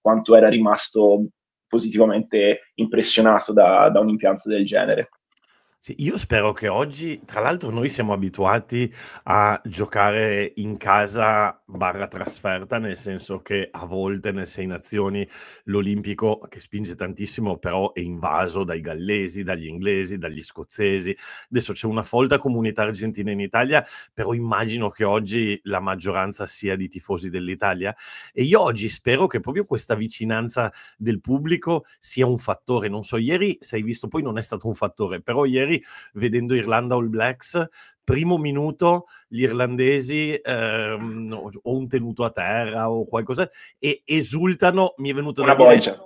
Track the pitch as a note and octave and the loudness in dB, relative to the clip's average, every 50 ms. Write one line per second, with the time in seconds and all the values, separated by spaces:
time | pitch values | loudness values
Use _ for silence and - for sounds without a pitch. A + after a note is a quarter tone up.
0 | _ G#2+ A2 A2 A2 - A#2 A2+ A2 G#2+ G#2 A#2 A2 G#2 G#2 - - - - A2 | _ 4 2 2 6 8 10 10 10 10 6 6 4 4 2 2 0 -4 0 4
1 | G#2+ G#2 G2+ G#2 G#2+ G#2 _ _ _ _ _ _ _ _ - A#2 G2+ A2 G#2+ G#2 | 6 6 6 6 2 -2 _ _ _ _ _ _ _ _ -2 -2 -2 0 4 4
2 | A2 G#2+ G2+ G#2+ A2 - - G#2+ G2+ G2+ A2 - - _ _ - A2+ A2 A#2 A2+ | 4 6 4 0 -2 0 2 4 4 4 4 2 -2 _ _ -4 -4 0 2 0
3 | G2 - - - A2+ A2 A2 G2+ - - G#2+ G#2 G2 F2 F#2+ F#2+ G2+ G2+ - G2+ | 2 2 2 4 6 6 6 6 2 4 6 8 8 8 8 8 6 6 6 4
4 | G#2+ G#2+ G#2+ G#2+ G2+ F#2+ F#2+ F#2+ - G#2+ G#2+ G#2 G2+ G2+ G#2 G2 G2 - G#2 - | 4 4 2 2 2 2 0 0 -2 -4 0 0 0 2 2 0 2 2 0 -2
5 | - - _ _ _ _ _ _ _ _ _ _ _ _ _ _ _ - - - | -2 -6 _ _ _ _ _ _ _ _ _ _ _ _ _ _ _ -16 -8 -4
6 | C#3+ D3+ E4+ G3+ - - A#2+ A2 G2+ G#2+ G#2 - G#2+ G#2+ F#2+ A2 C#3 D3+ C#3 C#3+ | -4 -4 -2 -4 -4 0 0 2 2 2 0 0 -2 -2 0 0 -2 -2 -4 -10
7 | D#3+ E3+ D3+ - - - - G#2+ A2 B2+ E3+ F3+ - B2 G#2+ A#2 A#2+ C#3+ - - | -8 -8 -8 -10 -12 -8 -4 -2 0 0 0 -2 -4 -4 -4 -2 -2 -2 -2 -2
8 | A#2 G#2 G#2 G2 G2 F#2+ - - G2 F#2+ G2+ A#2 - _ A#2+ A#2+ B2 A#2 A#2+ - | -2 -2 0 -2 -2 -4 -2 0 2 2 2 2 0 _ -2 -2 -2 -2 -4 -10
9 | - - - - _ - F2 G#2 G#2 G#2 G#2 - _ A2+ F2+ E2 G#2 - - G#2+ | -20 -20 -20 -18 _ 2 4 4 6 4 2 0 _ -10 -6 -6 -6 -4 0 2
10 | G2+ G#2 G#2 A2 A2 A2 G#2 G2+ G2+ F2 - - G#2 G#2+ G#2+ G2 - G2+ G2 G#2 | 2 2 4 2 0 0 0 -2 -4 -4 -6 -8 -8 -8 -8 -6 2 4 4 4
11 | G#2 G#2 G2+ A#2 A2 G#2+ G#2+ G#2+ G#2 G2 F2 _ _ _ G2 F#2 G2 F2+ F2+ F#2+ | 4 2 0 0 2 2 4 4 2 0 -2 _ _ _ -6 -2 -2 -2 -2 -2
12 | G2 F#2+ - F#2+ F#2 - - - - G2+ F#2 F#2 F#2+ G2 B2 A#2 A2+ G#2+ F#2 - | -8 -8 -8 -10 -10 -10 -10 -8 -6 -4 -4 -4 -6 -6 -6 -6 -4 -6 -10 -10
13 | - G2+ F#2+ F#2 - - G2 F#2 - - G#2 G2 F#2+ - _ - - E2+ F2 F#2+ | -8 -10 -10 -10 -8 -10 -12 -12 -8 -4 -4 -4 -4 -6 _ -14 -12 -8 -6 -4
14 | F#2+ G2 G2+ G2 - G#2+ F#2+ G2 F#2 F2+ - - F#2 F#2 F2+ E2+ - - - G#2 | -4 -4 -4 -4 -6 -6 -6 -6 -8 -10 -10 -10 -8 -8 -8 -10 -12 -8 -4 -4
15 | G2+ G2 G2 G2+ G2+ - - - - - - - _ - G2 G#2 G2+ G2 G2+ G#2 | -2 -2 -2 -4 -6 -8 -10 -20 -20 -20 -20 -20 _ -4 -2 -2 0 0 -2 -4
16 | G2+ G2+ G2+ - A2 A2 G#2+ - - - - - - - - G#2 G#2+ F#2 F2+ E2+ | -4 -6 -6 -2 0 0 0 -2 -6 -20 -20 -20 -20 -12 -10 -10 -8 -8 -8 -8
17 | F#2+ F2+ G#2 - G2+ G#2 - - A2+ G2+ F2+ D#2+ - F2+ F2 F#2+ F#2+ G2+ - F2+ | -8 -10 -8 -10 -10 -10 -8 -6 -4 -4 -4 -4 -6 -4 -2 -2 -2 -2 -4 -6
18 | F2+ E2+ F2 E2 D#2 E2+ D2 D#2+ F#2+ F2+ E2 G2 G2 F2 E2 E2 D#2+ D#2+ D#2+ D#2+ | -8 -8 -8 -6 -4 -2 0 0 -2 -2 -2 -4 -4 -4 -6 -8 -8 -8 -10 -8
19 | F2 G2 G#2 G#2 G2 F2+ E2 G2+ G2 F2 F#2 E2+ D#2+ D#2+ D#2+ E2+ F#2 G2+ G2+ F#2+ | -4 -2 -2 -2 -2 -4 -6 -8 -6 -6 -6 -8 -8 -12 -10 -6 -2 -2 0 0
20 | G2 F#2 G2+ F#2+ E2 E2 D#2 D2+ D#2 - - - D#2 _ - - G#2 G2+ G2 G2 | -2 -4 -8 -8 -8 -10 -10 -12 -14 -16 -16 -16 -16 _ -6 -2 -2 0 0 0
21 | F2+ F#2 G2 - - - - - - _ - B2 A#2+ - G2+ - - A2 A2 A2 | -2 -4 -8 -8 -10 -20 -18 -20 -16 _ -2 -2 -2 -2 -8 -6 -6 -4 -4 -4
22 | G#2 - - A#2+ C3 C3 C#3+ C#3 - C#3 B2 A#2 A2+ A2 G#2 - G#2+ G#2 A2 F#2 | -6 0 2 2 2 4 2 0 0 0 -2 0 -2 -2 -2 -2 -2 -2 -2 -4
23 | G#2+ A2+ G#2+ - G#2 G#2 G#2 G2 G2+ G2 - A#2 B2 C3+ D3+ D3+ - - - - | -6 -8 -6 -6 -6 -4 -4 -4 -4 -2 0 0 0 4 2 0 0 0 -14 -20
24 | - _ _ - A2 G2 A#2 A#2+ A#2 A#2 G#2+ G2 A2+ A2+ A2 A#2+ A2+ G2+ - - | -20 _ _ -6 -4 -4 -2 -4 -2 -2 0 0 0 -2 -2 -2 -4 -4 -2 -2
25 | A2 G2 G2+ A2 G#2+ F#2+ G#2 A#2+ A#2 G#2+ G2+ G2+ _ G2 G2 F#2 F#2 G2 F#2+ F#2 | 0 2 2 0 -2 -2 -2 -2 0 0 -2 -6 _ -6 -6 -4 -2 -4 -6 -4
26 | D#2+ F#2+ F#2 F#2+ F#2 F#2+ G2+ - G#2 F#2 - - - G2 F#2+ F#2+ F#2+ F2+ - F2+ | -4 -4 -2 -2 -2 -4 -6 -8 -10 -10 -10 -8 -4 -4 -4 -4 -6 -8 -10 -14
27 | - - G2+ F2 E2 F#2 E2+ F#2 F2+ F2+ F#2+ - - G2+ F#2 F2+ F2+ G2 A2 _ | -8 -8 -8 -6 -6 -8 -8 -8 -6 -6 -6 -4 -2 -2 -2 -2 -6 -8 -8 _
28 | - - - - - - _ - B2+ C#3+ F3+ G#3+ F#3+ D3+ A#2 G#2+ G#2 A2 - - | -16 -20 -20 -20 -20 -12 _ -2 0 4 4 4 4 2 0 -2 -4 -6 -8 -6
29 | _ B2 B2 C3+ F#3 F3+ - A2+ F#2 - - G2 G2+ - C3+ A#2 - - A#2 G#2+ | _ 0 0 2 0 0 -2 -4 -6 -4 -4 -6 -4 -4 -4 -6 -2 -4 -4 -4
30 | G#2+ A2+ - - A2+ A2 A2+ A2 A#2 A#2+ - B2+ A#2+ G#2+ - - - - _ _ | -4 -8 -8 -8 -4 -4 -2 -2 -4 -4 -4 -4 -4 -4 -4 -10 -20 -20 _ _
31 | G#2+ A2+ B2 - - - B2+ C#3 D3 D#3+ F3 E3+ - E3+ E3+ D#3+ - _ _ _ | -4 -2 -2 -4 -2 -2 -2 -2 0 -2 -4 -2 -2 -2 -2 -2 -4 _ _ _
32 | - - - B2+ C3 B2 B2 A#2 - - F#2+ - _ - B2 A#2+ G2+ G#2 G2 G#2+ | -14 -10 0 0 2 2 2 -2 -2 -4 -6 -6 _ -2 -2 0 0 -2 -6 -6
33 | G#2 - - A2+ A2+ B2 D#3+ F3+ G3 G#3 F3+ - - - - A2+ G#2+ A2 A#2 - | -8 -4 -4 -2 -2 0 0 0 0 -2 -4 -6 -10 -8 -8 -6 -6 -6 -8 -8
34 | - A#2+ - D#3+ D3+ C3+ A2 A2+ A2+ - - G2+ - A#2 G#2+ - - G2+ - _ | -10 -8 -6 -6 -6 -4 -6 -8 -8 -8 -10 -8 -6 -6 -6 -4 -6 -6 -4 _
35 | G#2+ F#2 F#2 F2 - - A#2+ C3 C#3+ C3+ B2+ B2+ C3+ C#3+ E3+ D3 - - - - | -6 -4 -4 -8 -6 -4 -2 0 0 2 2 0 2 0 0 -2 -4 -10 -20 -20
36 | - - _ G#2 G2+ A#2+ G#2+ B2 A#2+ A#2+ C3 B2 A2 G#2+ A2 A2+ A#2+ B2 B2+ B2 | -20 -18 _ -4 -2 0 0 0 -2 0 -2 -2 0 2 0 0 2 2 0 0
37 | A#2+ A2+ A2 A2 A2 B2 C3 B2+ - - - F3 E3 D#3+ _ - - - _ _ | 0 -2 0 0 0 -2 -2 _ -12 -6 -4 -4 -4 -4 _ -20 -20 -20 _ _
38 | _ - B2+ C#3 D#3+ E3+ F3+ E3 D3+ D3 C#3 C#3 D3 D#3 D3+ D3+ F3 F3 F3 F3 | _ -2 -2 0 2 0 0 0 0 -2 -2 -2 -2 -4 -2 2 4 4 4 2
39 | F3 _ - - _ _ A#2 A2+ B2+ A#2+ A2+ A#2+ B2+ B2 B2 B2 B2+ C3 C#3+ C#3 | 0 _ -20 -20 _ _ -4 0 0 0 2 2 0 0 0 2 2 4 4 2
40 | C3 B2 D3 D3+ D3+ D3+ D3+ - - - B2+ A#2 A2+ A2+ A2 A2+ A2 G#2+ A2 G#2 | 0 -2 -2 -2 -2 -2 -2 -4 -4 -4 -2 -2 -2 -2 -2 -2 -2 -2 -4 -6
41 | A2 A2+ A2 A2+ A2+ A2 A2 G#2 D#2 G#2 G2+ G2+ _ A#2+ B2 C3 C3+ A#2+ - B2+ | -6 -8 -8 -8 -8 -8 -10 -10 -10 -12 -14 -10 _ -4 -4 -4 -4 -2 -2 -2
42 | A#2 A#2 A2 - B2 A2+ A2+ G#2 F2+ F#2 G#2 A#2 A#2+ A2+ G#2+ A2+ A2+ A2+ A2+ A2+ | -2 -2 -4 -4 -4 -4 -2 -4 -4 -2 0 -2 -2 -2 -4 -4 -2 -2 -2 -2
43 | A2 - - A2+ A2+ G2+ B2+ B2 F#3 - _ - - - _ _ - C#3+ D3 - | -4 -2 -2 -4 -2 -2 -2 -2 -2 -4 _ -20 -20 -20 _ _ -4 -4 -4 -4
44 | _ - D3+ D#3 C3+ F#2+ A#2 D#3 E3+ F#3 F#3 - - F3+ F3+ F#3+ F#3+ F3+ - - | _ -2 0 0 0 -2 -4 0 0 0 2 4 4 4 6 6 2 2 0 -4
45 | C3+ C#3 C#3 C3+ C#3+ D3 C#3 - C#3 C#3 C#3 B2 C3 B2 A#2+ A2+ G#2+ - F#2+ - | -6 -4 -4 -4 -4 -6 -2 0 4 4 8 10 12 10 10 10 8 0 -6 -6
46 | - | -14